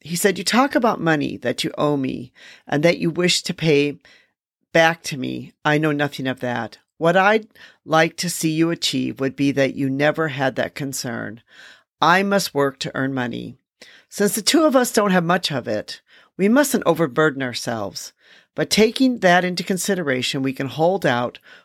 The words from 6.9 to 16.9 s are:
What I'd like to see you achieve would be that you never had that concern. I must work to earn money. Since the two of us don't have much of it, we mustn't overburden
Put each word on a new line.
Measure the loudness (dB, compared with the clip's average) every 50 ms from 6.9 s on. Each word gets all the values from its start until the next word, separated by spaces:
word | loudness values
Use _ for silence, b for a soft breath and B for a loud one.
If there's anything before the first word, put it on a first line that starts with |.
| _ _
What | 0 2 4
I'd | 4 4 4 2 2 -2 -6 B B B B B B _
like | 0 2 2 2 2 0 -4
to | -6 -6
see | -4 -2 -2 -2
you | 0 2 0 0
achieve | 0 -2 -4 -4 -2 -2 -4 -4 -4 -4
would | -4 -4 -2
be | 0 -2 0
that | 2 2 0 0 0
you | -2 -4 -2
never | 0 0 0 0 0 0 -4 -4
had | -2 -2 -2 -2 -2
that | -2 -4 -6 -6
concern. | -8 -8 -8 -8 -8 -8 -8 -8 -8 -8 -10 -12 -16 _ B B B B B B B B B _ _
I | 2 4 4 4
must | 2 2 0 0 0 0
work | 0 0 0 0 -2 _
to | -10 -6 -4
earn | -4 -2 -2 -2
money. | -4 -4 -4 -6 -8 -10 -12 -14 _ _ _ _ B B B B B B B
Since | -2 0 0 0 0
the | 0
two | 0 2 4 4 4
of | 6 4
us | 4 2 4
don't | 2 2 2 4
have | 2 2 2
much | 2 0 0 0 -4
of | -4 -4 -4
it, | -4 -4 -4 -4 -8 -16 -18 b b b b b b b
we | 0 2 4
mustn't | 4 4 4 2 0 0 0
overburden | 0